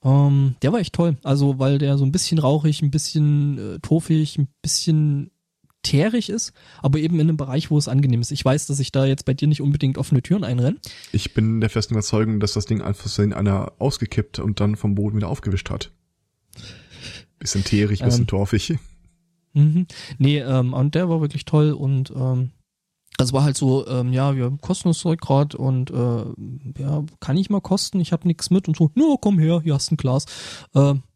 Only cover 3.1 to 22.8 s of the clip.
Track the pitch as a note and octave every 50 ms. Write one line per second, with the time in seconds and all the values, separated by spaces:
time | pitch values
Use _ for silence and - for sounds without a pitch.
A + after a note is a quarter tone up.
3.1 | - D#3 D3+ D3 D3 C#3+ D3 C#3+ C#3+ B2 G#2 G#2 F#2+ - - - D#3 E3 E3 -
4.1 | D#3+ D#3 D#3 D3 - - C#3+ C3 _ _ _ D#3 - - - - D#3+ D3+ D3+ D3+
5.1 | C#3+ C#3+ C#3+ - _ _ _ _ _ _ _ _ _ _ _ - - C#3 D#3 G#3+
6.1 | A3 B3 G#3 - F#3+ A3+ - - _ _ - - - - - C3 C3+ D#3 D3+ E3
7.1 | F3 E3 D3+ E3 D#3+ D#3 D3 C3+ B2+ D3 D#3 - D#3 D3 C#3+ - B2 C3 C#3+ C3+
8.1 | B2 A#2 A#2+ - C#3+ C#3+ - C3+ C3 D3+ - - C#3 C#3 C3+ - - C#3 C3+ C3+
9.1 | C3+ C3+ - - C3 C3+ - D3 D3+ - - C#3+ C#3+ D3 - C3+ C3 - C#3 -
10.1 | - B2+ B2 - E3+ G#3 F3 G#2 B2 B2 A#2+ C3 G3+ D#4 - - - - - -
11.1 | - G2 - - - - A2 A2 A2+ A2+ A2 A2 - A#2+ A2 - A#2+ A2 G#2 -
12.1 | - A2 A2 A2 A2 G#2 G2+ G#2 - - G2+ - A#2 G#2 - - G#2 - - -
13.1 | - - G#2 G#2 G#2 - G2 G#2 F#2+ G2 - - _ _ - C3+ C3+ - - -
14.1 | - - G#2+ - _ - - G#2+ G#2 - G#2 G#2 G#2+ G#2 - G#2+ G2+ G2 G#2 G#2
15.1 | G#2 G#2+ G#2 F2 - - - G2+ F#2+ F#2 - - - - - - - _ _ _
16.1 | _ _ _ _ _ _ _ _ - - - - - - - _ - - - -
17.1 | - - - _ _ _ - - - G2 F#2+ - - G2+ G#2 G#2 G#2 G2 - A#2+
18.1 | A#2+ A#2+ A#2+ G#2 - F#2+ G2+ G2 - G#2 - - F3 C#3 - - - _ _ _
19.1 | _ _ _ _ _ _ _ _ _ D3 D3 D3+ D3+ F3 F3+ - - - - -
20.1 | C#3 B2+ C3+ C#3 D3 D3 C3 B2+ C3 C3 B2 B2+ B2+ C3 B2+ D3 D3 E3+ F3+ F3+
21.1 | E3 E3 D#3 D3 D3 C#3+ - - - D3+ D3+ D3+ D3+ - - C3+ C#3 C3 C3 C#3
22.1 | - C3 C3 C3 B2+ B2+ C3 B2 - _ _ _ _ _